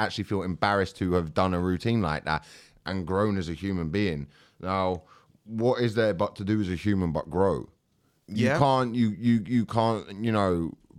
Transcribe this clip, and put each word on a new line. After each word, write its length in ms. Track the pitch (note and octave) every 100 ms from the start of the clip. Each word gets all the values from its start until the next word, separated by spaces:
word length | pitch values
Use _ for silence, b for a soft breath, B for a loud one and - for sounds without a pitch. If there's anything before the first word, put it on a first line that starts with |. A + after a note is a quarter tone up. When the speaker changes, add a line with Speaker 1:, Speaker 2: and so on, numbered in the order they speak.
Speaker 1:
actually 200 | A2 -
feel 180 | G2 G2
embarrassed 540 | F2+ D#2+ G2+ G2+ F#2 -
to 160 | F#2
have 220 | F2+ E2
done 200 | G2 F#2
a 60 | F2+
routine 420 | F2+ F2+ A#2 A#2
like 220 | E2+ D2+
that 200 | - D#2 B B B B
and 220 | - F#2+ E2
grown 300 | F#2+ G#2+ G2
as 120 | E2
a 60 |
human 360 | D#2 G2 F#2 D#2+
being." 360 | G2 G2+ D2+ C#2+ b b -
Now, 420 | F#2 F#2+ F#2 F2 b b b _
what 360 | G#2+ A2 A#2+ A#2+
is 140 | A#2+
there 200 | G#2+ A2
but 200 | F2 G#2 -
to 80 |
do 160 | G2+ G#2+
as 80 | F#2
a 60 |
human 380 | F2 G#2 G2 F2
but 180 | D#2 D2+
grow? 380 | F2 G2 C#2 - _ _ _ _ _ -
You 200 | G#2+ B2+
Speaker 2:
Yeah. 120 | C3
Speaker 1:
can't, 340 | C#3 C3 B2 A#2+
you, 140 | A2+
you, 340 | F#2+ A#2+ A#2 G#2+
you 200 | B2 G#2
can't, 580 | A#2 A2+ G#2+ - G2
you 80 | A2+
know, 440 | G#2+ G2 F2 E2 - _